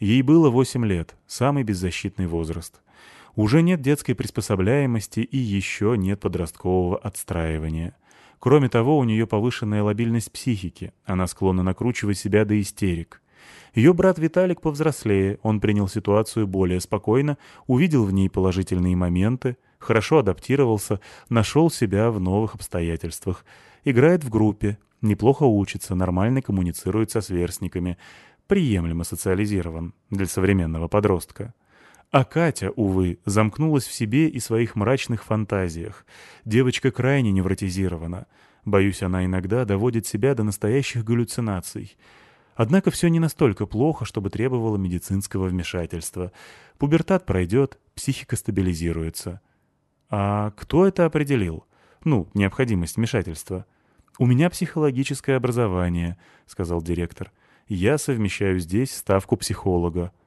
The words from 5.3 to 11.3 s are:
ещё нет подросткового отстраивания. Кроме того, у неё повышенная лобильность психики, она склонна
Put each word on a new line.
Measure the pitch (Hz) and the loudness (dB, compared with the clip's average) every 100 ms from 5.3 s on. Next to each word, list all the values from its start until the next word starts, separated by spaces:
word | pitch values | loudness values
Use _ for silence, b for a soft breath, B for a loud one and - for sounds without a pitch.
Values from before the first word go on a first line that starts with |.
| 135 | -2
ещё | 117 98 98 - 107 | -2 -2 -2 -2 0
нет | 120 92 101 | 2 0 -2
подросткового | 104 90 85 - 92 92 90 - | -2 -4 -6 -6 -2 0 0 -2
отстраивания. | 107 - - 87 82 78 80 80 85 - b b b b | -6 -10 -6 -4 -2 -4 -4 -6 -6 -10 b b b b
Кроме | 123 147 135 | 2 4 4
того, | 120 117 151 | 2 2 2
у | |
неё | 123 110 113 | 2 0 0
повышенная | 107 120 - 107 104 | 0 -2 -2 -4 0
лобильность | 104 104 117 117 - | 0 0 0 -2 -4
психики, | - - 107 90 - - _ | -8 -4 -4 -6 -10 -16 _
она | - 92 | -6 -2
склонна | 90 | -2